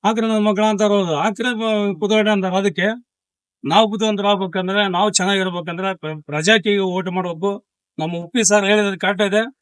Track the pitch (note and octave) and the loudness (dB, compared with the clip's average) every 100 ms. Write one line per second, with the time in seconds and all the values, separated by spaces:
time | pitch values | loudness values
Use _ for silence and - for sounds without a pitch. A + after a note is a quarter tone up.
0 | G3+ A3+ A3 A3 G#3+ G3+ G#3+ G3+ G#3+ G3+ | 0 0 0 2 2 2 2 2 2 2
1 | F3+ D3 G3 G3+ B3+ A3+ A3 G#3+ G3+ E3+ | 2 0 -2 -2 -4 -2 -2 0 0 -2
2 | G3+ G#3+ G#3+ G#3 F#3 F#3 G3 E3+ G3 A#3+ | 2 2 4 2 0 0 0 0 -2 -2
3 | _ _ _ _ _ _ C3+ F3+ A3 G#3 | _ _ _ _ _ _ 0 2 2 0
4 | A3 G3+ G3+ G3+ F#3 F#3+ F#3 G3+ G3+ F3 | -2 0 0 0 0 -4 -2 0 0 0
5 | G#3 F#3+ F#3 G3 F#3 F3 E3 E3+ F#3+ F#3 | 0 0 0 0 -2 -4 -8 -6 -6 -6
6 | D#3 D#3 - D3 D#3+ A3 G#3 G3+ F#3+ F3+ | -8 -10 -8 -4 2 2 2 0 0 -2
7 | F3+ F#3 F3+ D#3+ G3 G3+ _ _ _ - | -4 -6 -6 -4 -4 -6 _ _ _ -8
8 | D#3+ E3+ F3 B3 G3+ G#3 G3 G#3+ G3+ F#3 | -6 -6 -4 0 4 4 4 2 2 -2
9 | F#3+ G3 G3+ G3+ A#3 _ | -2 0 0 0 -2 _